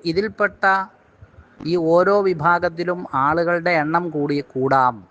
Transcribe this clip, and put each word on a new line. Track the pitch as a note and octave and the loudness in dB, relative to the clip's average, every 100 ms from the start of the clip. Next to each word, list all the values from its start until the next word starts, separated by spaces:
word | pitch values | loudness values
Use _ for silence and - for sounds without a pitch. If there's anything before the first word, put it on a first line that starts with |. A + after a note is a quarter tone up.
| E3+ | -2
ഇതിൽപ്പെട്ട | E3 G#3+ - G3+ - F#3+ F#3+ F#3+ _ _ _ - - - _ D#3 | -2 -4 -2 -4 0 0 0 -4 _ _ _ -20 -20 -20 _ -4
ഈ | F3 D#3+ | -2 2
ഓരോ | E3+ F#3 G3+ F#3+ | 4 4 2 2
വിഭാഗത്തിലും | E3+ D#3+ F3 F3 E3 F3 F3+ F#3 C3+ | 0 0 2 0 -4 -6 -6 -4 -2
ആളുകളുടെ | C#3 E3 E3+ F3 E3+ E3 | 0 0 0 0 0 0
എണ്ണം | D3 E3 F3 | 0 -2 -2
കൂടി | D3+ C#3+ C#3+ - | -4 -2 -4 -4
കൂടാം. | C3 C3+ C3+ B2+ A2+ F2+ | -4 0 2 2 -2 -20